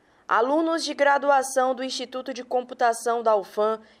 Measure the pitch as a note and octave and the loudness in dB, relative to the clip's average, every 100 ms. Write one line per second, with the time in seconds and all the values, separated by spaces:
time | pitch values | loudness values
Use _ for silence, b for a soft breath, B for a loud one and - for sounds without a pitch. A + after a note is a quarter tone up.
0 | b b - G3+ B3 D4+ E4 E4 D4+ C#4+ | b b -2 0 2 0 0 -2 -4 0
1 | C#4 C#4 C#4+ C#4 C4 C4 B3+ B3+ C4 - | 2 2 4 2 2 0 0 0 -6 -8
2 | B3 C4 B3+ A#3+ B3 B3 B3 B3+ A#3+ A#3 | -10 -10 -10 -10 -4 -4 -4 0 0 0
3 | A#3+ A#3 A3+ G#3+ F3+ - G#3+ A3 B B | -2 0 2 2 0 -2 0 -2 B B